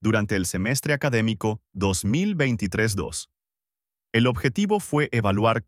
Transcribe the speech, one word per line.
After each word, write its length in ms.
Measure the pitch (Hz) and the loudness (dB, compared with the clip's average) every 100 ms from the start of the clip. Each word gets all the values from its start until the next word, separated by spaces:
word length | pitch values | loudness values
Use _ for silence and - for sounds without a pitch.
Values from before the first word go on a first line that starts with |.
durante 340 | 110 110 98 101 | 0 0 2 0
el 120 | 87 | 0
semestre 480 | 90 107 139 - 139 | -2 -2 -2 -2 0
académico 680 | 143 117 110 104 107 110 _ | 0 2 0 0 -2 -4 _
dos 320 | 92 98 92 98 | -2 0 0 0
mil 280 | 151 208 | 0 0
veintitrés 640 | 170 135 113 98 104 110 98 | 0 0 0 -2 0 0 0
dos. 340 | 62 - - _ _ _ _ _ _ _ _ | -4 -8 -12 _ _ _ _ _ _ _ _
El 140 | 113 123 | 2 2
objetivo 540 | 120 135 202 202 208 | 2 -2 0 0 0
fue 300 | - 147 147 | 0 -2 0
evaluar 540 | 117 101 98 113 113 | 0 2 2 2 0